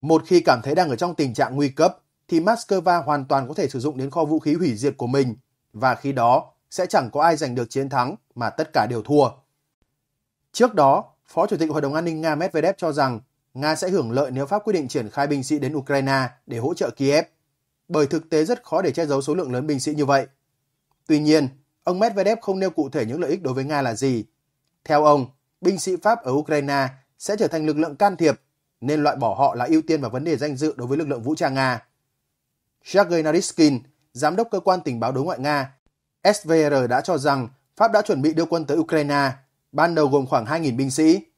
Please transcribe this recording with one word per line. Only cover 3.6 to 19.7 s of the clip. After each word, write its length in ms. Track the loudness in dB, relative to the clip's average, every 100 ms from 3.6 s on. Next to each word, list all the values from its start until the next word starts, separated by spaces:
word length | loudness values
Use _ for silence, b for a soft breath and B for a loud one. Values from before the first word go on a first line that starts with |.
| -4
sử 100 | -4
dụng 180 | -6 -6
đến 120 | -6
kho 140 | -2
vũ 160 | 0 0
khí 140 | 0
hủy 220 | 0 -2 -2
diệt 220 | -4 -4
của 100 | -2
mình, 280 | 0 0 -4 _ _ _
và 220 | -2 -2 0
khi 160 | -4
đó 400 | 0 2 2 0 _ _
sẽ 140 | -6 0
chẳng 240 | 0 -2
có 80 | 0
ai 140 | 0 2
giành 200 | -2 -4
được 140 | -4
chiến 200 | -4 -4
thắng 260 | -2 -2 -6 _ -8
mà 140 | -8
tất 240 | -4 -2
cả 140 | 0 0
đều 120 | -4
thua. 280 | 2 4 4 0 _ _ _ _ _ _ _ _ _ _ _
Trước 220 | 0 2
đó, 300 | 4 4 4 0 _ _
Phó 200 | -2 0
Chủ 100 | 0
tịch 140 | 0
Hội 100 | 0
đồng 120 | -2
An 120 | -2 -4
ninh 160 | -2
Nga 140 | -2 -2
Medvedev 400 | -2 0 0 0
cho 140 | -4
rằng 280 | 0 0 -2 -12 _ _
Nga 220 | -6 -2 -2
sẽ 140 | -2
hưởng 220 | -2 0
lợi 200 | -2 -2
nếu 140 | -4 -4
Pháp 180 | -4
quyết 100 | -2
định 140 | -2 -2
triển 220 | -6 -6
khai 180 | -4 -2
binh 160 | -2
sĩ 160 | -2 -4
đến 160 | -2 -6
Ukraine 540 | -2 -2 0 -2 -2 _ _
để 120 | -6
hỗ 160 | -6
trợ 160 | -4 -6
Kiev, 360 | -2 2 2 0 _ _ _ _ _ _
bởi 200 | -2 0
thực 220 | -2 -2
tế 160 | -2 0
rất 180 | -2
khó 180 | -2 -2
để 100 | -2
che 140 | -2 -2
giấu 160 | -2
số 140 | 0 -4
lượng 180 | -2
lớn 140 | -4
binh 120 | -2